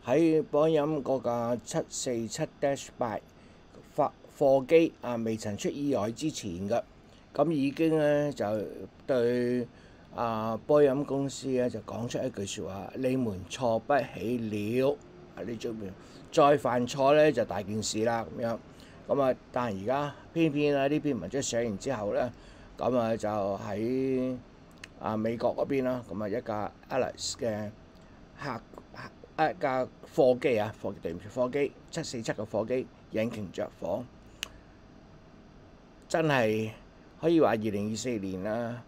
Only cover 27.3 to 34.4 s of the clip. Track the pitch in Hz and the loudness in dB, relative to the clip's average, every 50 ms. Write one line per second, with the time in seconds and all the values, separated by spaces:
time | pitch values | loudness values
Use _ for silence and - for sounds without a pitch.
27.3 | - - 127 117 107 104 107 104 - - - - - - - - - - - - | -8 -4 -4 -4 -4 -4 -6 -8 -10 -14 -20 -20 -20 -20 -20 -20 -20 -20 -20 -20
28.3 | - - - 143 117 113 - - - - - - - - - - - - - - | -18 -10 -8 -8 -8 -8 -10 -14 -20 -20 -20 -18 -16 -16 -16 -16 -16 -20 -20 -12
29.3 | - - - 143 113 - - 139 131 131 127 110 - - - - - - 147 127 | 0 0 0 0 2 0 -2 0 0 0 -2 -2 -6 -18 -20 -6 2 4 6 6
30.3 | 127 123 - 151 120 107 104 107 104 - - 101 104 - - 87 85 90 92 107 | 6 4 2 2 2 2 0 -2 -4 -6 -8 -8 -8 -6 -8 -8 -8 -8 -10 -8
31.3 | - 131 123 123 123 143 143 - - - - - - 170 151 - - 120 113 - | -2 -2 -2 0 0 -2 -2 -2 -4 -10 -20 -10 -8 -8 -8 -6 -8 -8 -6 -6
32.3 | 147 - 107 - - 104 110 110 123 131 117 - - - - - - 110 110 120 | -6 -6 -6 -4 -2 -2 -2 0 -2 -2 -2 -6 -12 -20 -20 -6 -2 -2 -2 -2
33.3 | 113 107 104 85 - - - - - - - - 92 117 123 123 - - - - | -4 -6 -8 -8 -6 -6 -6 -6 -6 -8 -4 -4 -4 -4 -6 -10 -16 -20 -20 -20
34.3 | - - | -14 -14